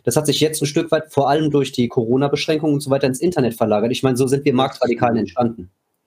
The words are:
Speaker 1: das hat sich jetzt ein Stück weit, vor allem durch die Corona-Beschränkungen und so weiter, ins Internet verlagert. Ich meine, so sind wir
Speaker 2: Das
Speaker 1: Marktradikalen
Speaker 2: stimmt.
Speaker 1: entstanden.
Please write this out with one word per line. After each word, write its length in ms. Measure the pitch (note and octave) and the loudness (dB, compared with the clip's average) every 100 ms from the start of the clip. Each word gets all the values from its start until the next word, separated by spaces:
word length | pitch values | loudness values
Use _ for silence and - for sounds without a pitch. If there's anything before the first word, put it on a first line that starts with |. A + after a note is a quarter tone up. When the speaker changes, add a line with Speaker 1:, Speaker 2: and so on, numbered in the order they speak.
Speaker 1:
das 120 | - E3 | 0 0
hat 80 | C#3+ | 0
sich 140 | C3 | 0
jetzt 200 | D3+ D#3 | 0 0
ein 40 | C#3+ | -4
Stück 260 | - E3 | -2 0
weit, 200 | D#3+ D#3 | -2 0
vor 160 | - C3+ | 0 2
allem 200 | D3 D#3 | 2 2
durch 220 | C#3+ C3+ | 0 -2
die 160 | - A#2+ | -2 -2
Corona-Beschränkungen 840 | - A2+ B2+ C#3+ D3 - D#3 D#3 C#3+ | 0 0 0 0 -2 -2 -2 0 -2
und 60 | |
so 80 | C#3+ | 0
weiter, 180 | C#3 C#3 | 0 0
ins 140 | B2+ | 0
Internet 320 | F3 F3 B2 A2 | -2 0 -2 0
verlagert. 360 | A2+ G#2 A#2 | 0 2 0
Ich 120 | B2+ | 0
meine, 140 | C3 B2 | 0 2
so 100 | C3+ | 2
sind 160 | C#3 D3 | 2 0
wir 60 | |
Speaker 2:
Das 60 | B2+ | 2
Speaker 1:
Marktradikalen 580 | C3+ - A#2+ A#2 B2 A#2 | 0 -2 -2 0 2 2
Speaker 2:
stimmt. 140 | G2 | -2
Speaker 1:
entstanden. 400 | - A#2+ A2+ F2+ _ _ _ | -2 -2 -2 -16 _ _ _